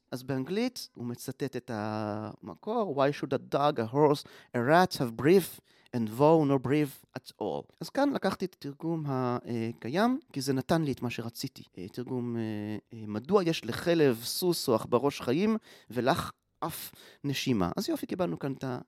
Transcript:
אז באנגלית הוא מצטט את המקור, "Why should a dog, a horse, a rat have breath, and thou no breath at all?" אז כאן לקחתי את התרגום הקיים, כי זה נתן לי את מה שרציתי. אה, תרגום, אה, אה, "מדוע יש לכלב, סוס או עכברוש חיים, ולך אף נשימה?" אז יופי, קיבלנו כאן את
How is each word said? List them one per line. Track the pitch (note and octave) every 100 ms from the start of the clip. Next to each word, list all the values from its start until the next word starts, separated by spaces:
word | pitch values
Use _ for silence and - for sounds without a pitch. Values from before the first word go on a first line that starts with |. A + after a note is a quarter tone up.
| _
אז | B2+
באנגלית | B2+ C3+ C3 G3 B3 - - -
הוא | A#2+
מצטט | A#2+ - - C#3 B2+
את | -
המקור, | A2 G#2+ G#2+ G#2+ G#2 G#2+ - G2+ E2 G#3+ A#3+ G3 C#3
"Why | C#3 C#3+
should | D3
a | B2+ - C#3+
dog, | D3 C#3+
a | A2
horse, | C3 C#3 D3 - - - B2
a |
rat | A#2+ E3 F#3 -
have | B2+ A2+
breath, | C3+ F#3+ D#3+ - _ _ _ B2
and | A2 A2+
thou | D3 E3 C#3+
no | C#3 B2
breath | D3+ D3 - _ -
at | - -
all?" | G#2 C#2+ - _
אז | E3
כאן | - C#4+
לקחתי | A#3+ F#3+ G3 F3+
את |
התרגום | - C#3+ C#3+ E3 E3 D3
הקיים, | C3 B2+ B2 - A#2 A2+ A#2 A2+ E3 A#3 C4 -
כי | C#3
זה | C3
נתן | C3 - E3+
לי | D3+
את | A#2+
מה | B2
שרציתי. | - A#2 - C3+ - - -
אה, | F#2
תרגום, | - B2 B2+ A#2+ A#2
אה, | A2 G#2+ G#2 G#2+ _
אה, | A2+ G#2+
"מדוע | G#2 C3 G3+
יש | E3+ D#3+ A2
לכלב, | A2 - E3+ C#3+ A2+
סוס | A#2+ - F3+ E3+ -
או | A2+
עכברוש | - A#2+ C#3 -
חיים, | - C#3+ G#3+ A3 - - _
ולך | A#2+ A#2+ D#3+ - - _ _
אף | E3 - - - - -
נשימה?" | C#3+ C3+ - A2+ F2 -
אז | A3
יופי, | D#4 -
קיבלנו | F#3 E3+ D#3+
כאן | C#3+
את | C3+ C3+ B2